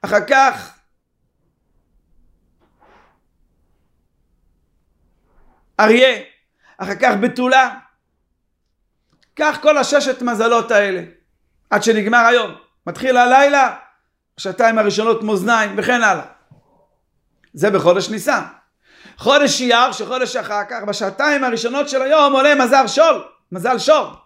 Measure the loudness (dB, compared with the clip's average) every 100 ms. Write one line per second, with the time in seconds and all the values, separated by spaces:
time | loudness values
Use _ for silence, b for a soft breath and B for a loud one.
0 | -2 -4 0 2 2 -2 -16 _ _ _
1 | _ _ _ _ _ _ _ _ _ _
2 | _ _ _ _ _ _ _ _ _ _
3 | _ _ _ _ _ _ _ _ _ _
4 | _ _ _ _ _ _ _ _ _ _
5 | _ _ _ _ _ _ _ -2 2 4
6 | 2 0 -12 _ _ b b b -10 -2
7 | -2 0 -2 -2 0 2 0 -4 _ _
8 | _ _ _ _ _ _ _ _ _ _
9 | _ _ _ -4 -4 0 2 2 2 0
10 | -2 -4 -4 -2 0 0 2 0 0 -4
11 | -10 _ _ _ _ _ _ -2 0 0
12 | 2 2 4 2 -2 -10 _ _ -16 -8
13 | 0 2 4 6 4 2 0 -4 -20 _
14 | _ _ _ _ -12 0 0 2 0 0
15 | -2 -2 -2 -4 0 -2 -2 -4 -2 0
16 | 0 -2 -6 _ _ -20 _ _ _ _
17 | _ _ _ _ _ -4 0 2 2 2
18 | 0 -6 -4 -4 -6 -18 _ _ b b
19 | b b 2 2 2 0 0 2 2 -2
20 | -8 -6 -4 -6 -6 -8 -8 -10 -8 -6
21 | -8 -2 -2 0 -2 -4 -4 -4 -4 -2
22 | 0 2 4 2 2 2 4 2 2 2
23 | 2 2 -4 _ _ -8 -4 -2 2 2
24 | 0 -12